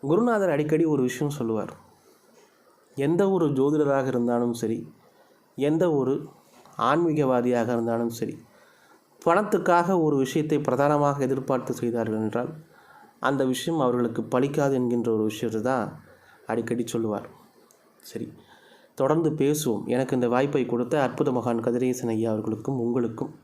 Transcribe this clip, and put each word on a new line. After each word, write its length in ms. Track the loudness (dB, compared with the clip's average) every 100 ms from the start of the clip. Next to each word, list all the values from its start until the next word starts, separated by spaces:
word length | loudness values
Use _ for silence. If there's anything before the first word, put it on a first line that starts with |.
குருநாதர் 480 | 2 2 2 2 2
அடிக்கடி 360 | 0 2 2 2
ஒரு 160 | 2
விஷயம் 320 | 0 0 -4
சொல்லுவார், 400 | -2 -2 -2 -4 -10 -20 _ _ _ _ -20 _ _ _ _ _ -4
எந்த 360 | 0 2 2
ஒரு 160 | 2 2
ஜோதிடராக 600 | 2 2 2 2 2 0
இருந்தாலும் 460 | 0 0 0 0
சரி, 380 | -2 -4 -4 -8 -20 -20 _ _ _ _ -4
எந்த 360 | 0 2 2
ஒரு 380 | 2 0 -2 -6 -18 _ -20 -20 -2
ஆன்மீகவாதியாக 920 | 2 2 2 2 2 2 2 0 0
இருந்தாலும் 360 | 0 0 0 -2
சரி, 280 | -4 -8 -8 -18 _ -20 _ _ -20 _ _ 2
பணத்துக்காக 760 | 2 2 0 4 2 4 2
ஒரு 160 | 2 2
விஷயத்தை 420 | 0 0 0 0
பிரதானமாக 640 | 2 4 4 4 2 2
எதிர்பார்த்து 500 | 0 0 0 -2 -2
செய்தார்கள் 460 | -4 -2 0 0 0
என்றால், 360 | -2 -2 -6 -8 -18 -20 -20 -20 -20 _
அந்த 260 | -2 0 0
விஷயம் 340 | 0 -2 0
அவர்களுக்கு 420 | 2 2 0 -2
பலிக்காது 520 | -2 0 0 0 0
என்கின்ற 400 | 2 0 0 0
ஒரு 100 | 0
விஷயத்தை 380 | 0 -2 -6 -4
தான் 380 | -2 -2 -4 -10 -20 -20 -20 -20 -6
அடிக்கடி 400 | -4 -2 -4 -4
சொல்லுவார். 420 | -2 -2 -4 -8 -20 -20 _ _ -20 _ _
சரி, 320 | -16 -12 -12 -14 -20 -20 -20 -20 _ -4
தொடர்ந்து 360 | 2 2 2
பேசுவோம். 540 | 2 0 0 0 -2 -2
எனக்கு 300 | -2 0 0
இந்த 140 | 2
வாய்ப்பை 360 | 2 0 0 0
கொடுத்த 360 | -2 0 0
அற்புத 300 | 0 0 0
மகான் 300 | 0 0 -2
கதிரேசன் 460 | 0 0 0 -2 -2
ஐயா 240 | -2 -2
அவர்களுக்கும் 480 | -2 -4 -6 -4 -4
உங்களுக்கும் 560 | -2 -2 -2 -4 -10 -10